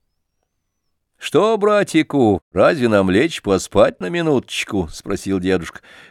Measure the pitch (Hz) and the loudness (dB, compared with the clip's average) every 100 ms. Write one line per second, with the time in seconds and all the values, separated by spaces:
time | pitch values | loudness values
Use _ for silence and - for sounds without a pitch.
0 | _ _ _ _ _ _ _ _ _ _ | _ _ _ _ _ _ _ _ _ _
1 | _ _ - 143 208 226 214 208 202 156 | _ _ -4 0 0 0 0 0 0 0
2 | 151 143 113 92 - 87 131 175 120 104 | 0 2 2 2 -2 0 2 2 2 2
3 | 95 92 160 - - 95 - 98 113 - | 2 2 0 -2 -2 -2 0 2 2 0
4 | 180 175 160 135 - - - 104 82 - | -6 -4 0 0 -2 -8 -6 -4 -6 -8
5 | - 98 - 95 90 92 82 - - - | -8 -8 -4 -4 0 -2 -2 -12 -20 -20
6 | - | -20